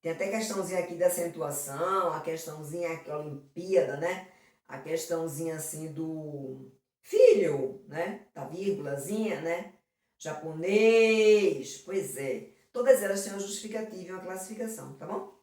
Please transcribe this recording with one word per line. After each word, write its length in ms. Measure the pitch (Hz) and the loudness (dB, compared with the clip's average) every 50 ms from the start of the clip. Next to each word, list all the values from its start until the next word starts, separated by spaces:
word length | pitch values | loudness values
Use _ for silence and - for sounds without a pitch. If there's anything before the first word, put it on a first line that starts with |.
Tem 100 | _ 165 | _ -6
até 160 | 165 - 190 202 | -6 -4 -4 -4
questãozinha 520 | 208 220 220 202 - 196 190 180 185 180 | -2 -2 -4 -4 -4 -4 -4 -2 -2 -4
aqui 140 | 175 170 175 | -4 -4 -2
da 120 | 165 180 | 2 2
acentuação, 1040 | 180 175 175 170 170 165 165 160 143 143 - - - 139 147 165 185 190 185 180 170 | 2 4 2 -2 -4 -4 -4 -4 -4 -4 -6 -6 -8 -4 -2 0 0 2 2 2 0
a 80 | 160 160 | 0 -2
questãozinha 720 | 165 165 160 160 - 165 151 156 151 143 156 175 175 170 | -4 -4 -6 -6 -6 -10 -10 -10 -10 -8 -6 -4 -4 -4
aqui, 180 | 165 160 - - | -4 -6 -8 -8
Olimpíada, 840 | 151 147 151 151 139 135 - _ _ 170 175 185 190 175 - - - | -6 -6 -6 -6 -10 -12 -14 _ _ -12 -4 4 4 4 4 4 -2
né? 320 | 147 165 175 185 185 - - - _ _ _ _ _ _ _ | -4 -2 -2 -4 -4 -8 -16 -20 _ _ _ _ _ _ _
A 100 | - - | -14 -12
questãozinha, 760 | - 156 165 - - - 175 165 165 165 143 143 165 165 160 | -8 -4 -4 -4 -2 -2 -4 -2 -2 -4 -4 -4 -4 -4 -4
assim, 360 | 156 156 - - 151 156 160 | -6 -8 -10 -8 -8 -10 -10
do 800 | 147 143 165 160 160 156 156 151 143 139 135 131 131 131 - - _ _ _ _ _ _ | -8 -8 -6 -6 -6 -8 -8 -8 -10 -10 -10 -10 -12 -12 -14 -20 _ _ _ _ _ _
filho, 840 | _ - 359 440 508 480 - 202 190 160 143 139 127 - - - - - | _ -2 6 8 10 10 10 8 6 2 2 0 -2 -4 -6 -8 -14 -12
né? 380 | 139 160 170 196 208 - - _ _ | -6 -6 -4 -4 -6 -10 -12 _ _
Da 100 | - 143 | -14 -12
vírgulazinha, 960 | - 151 185 196 202 196 - 147 143 139 139 135 160 208 220 220 214 170 147 | -12 -8 -4 -2 -2 -2 -2 -4 -6 -6 -6 -4 -4 -2 -2 0 -2 -2 -4
né? 320 | 156 165 170 180 202 - - _ _ _ _ _ _ _ _ _ | -2 -4 -4 -4 -6 -10 -16 _ _ _ _ _ _ _ _ _
Japonês, 1600 | - 156 156 156 - 160 156 156 165 185 196 214 220 226 226 226 226 220 220 220 220 214 214 208 196 175 - 135 - - - - | -10 -10 -10 -8 -8 -8 -8 -4 -2 2 4 6 6 8 8 8 8 6 6 6 8 8 8 8 8 4 2 0 -6 -10 -12 -14
pois 380 | - 180 190 190 - - - | -10 -4 -4 -4 -4 -4 -6
é. 340 | 135 139 135 - 113 - - _ _ _ _ | -6 -4 -4 -4 -4 -6 -14 _ _ _ _
Todas 300 | _ 247 247 269 262 202 | _ 0 6 8 8 6
elas 200 | 208 196 196 196 | 6 0 -2 -2
têm 100 | - 208 | -4 -6
uma 80 | 196 196 | -6 -6
justificativa 600 | 202 202 - - - 220 226 220 220 208 - 185 | -6 -6 -8 -8 -10 -8 -6 -6 -8 -8 -10 -14
e 80 | 185 180 | -12 -10
uma 100 | 185 185 | -12 -10
classificação, 760 | 180 175 185 190 - - 220 - 233 220 220 - 139 135 - | -10 -10 -10 -10 -10 -10 -8 -8 -8 -8 -8 -10 -12 -14 -16
tá 120 | - 160 | -14 -12
bom? 280 | 170 208 254 392 - - _ | -8 -8 -8 -8 -10 -18 _